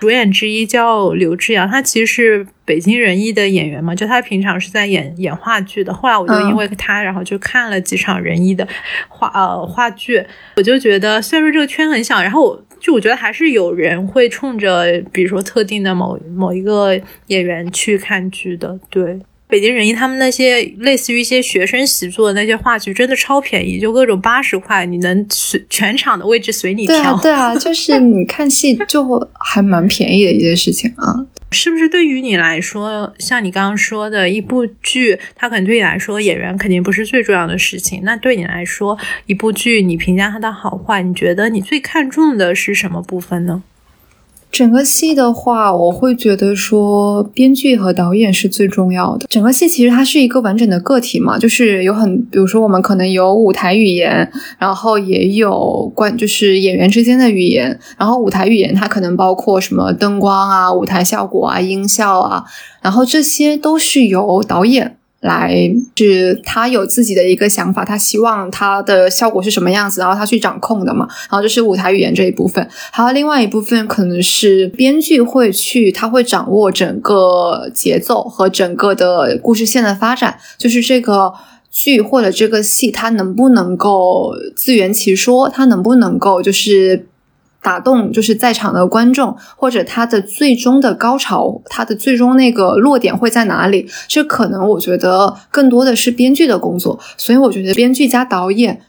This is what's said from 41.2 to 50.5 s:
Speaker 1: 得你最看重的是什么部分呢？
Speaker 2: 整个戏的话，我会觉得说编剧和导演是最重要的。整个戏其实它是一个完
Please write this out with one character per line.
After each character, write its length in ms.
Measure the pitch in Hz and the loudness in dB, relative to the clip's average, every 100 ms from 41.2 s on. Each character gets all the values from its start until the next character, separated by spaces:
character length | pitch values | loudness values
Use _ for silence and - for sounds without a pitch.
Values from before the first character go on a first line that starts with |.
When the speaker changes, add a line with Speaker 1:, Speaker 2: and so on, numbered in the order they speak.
| 175 180 | -2 0
Speaker 1:
得 140 | 220 | -2
你 100 | 220 | -2
最 180 | 190 208 | -4 -4
看 320 | - 330 269 | -2 -4 -2
重 280 | 302 311 226 | 0 0 2
的 180 | 175 180 | 0 0
是 180 | - | -2
什 160 | 202 196 | -4 -4
么 120 | 175 | -8
部 180 | 175 185 | -8 -10
分 260 | - 175 175 | -6 -4 -4
呢？ 160 | 175 - _ _ _ _ _ _ _ _ | -6 -10 _ _ _ _ _ _ _ _
Speaker 2:
整 180 | - 240 | 2 4
个 140 | 247 | 4
戏 320 | 277 - 320 277 | 2 0 0 2
的 160 | 240 | 0
话， 420 | 233 247 226 208 | 0 0 2 2
我 160 | 175 175 | 2 0
会 240 | 180 254 | 2 0
觉 220 | 240 220 196 | 2 0 2
得 180 | 196 | 0
说 720 | 196 - 208 208 202 208 202 | -2 0 2 2 2 2 0
编 320 | 208 - 262 269 | -2 2 4 4
剧 220 | 285 233 | 2 2
和 160 | 185 | 2
导 200 | 180 175 | 0 0
演 200 | 202 214 | 2 2
是 160 | 185 190 | 2 0
最 180 | - 196 | 0 0
重 240 | 196 185 | 2 0
要 240 | 185 180 - | 0 -2 -4
的。 100 | - | -6
整 120 | 220 | 0
个 80 | 220 | 0
戏 120 | 262 339 | 2 2
其 200 | - 240 | 4 4
实 40 | |
它 140 | 240 | 4
是 160 | 262 302 | 2 2
一 80 | 247 | 2
个 140 | 262 | 2
完 160 | 214 | 0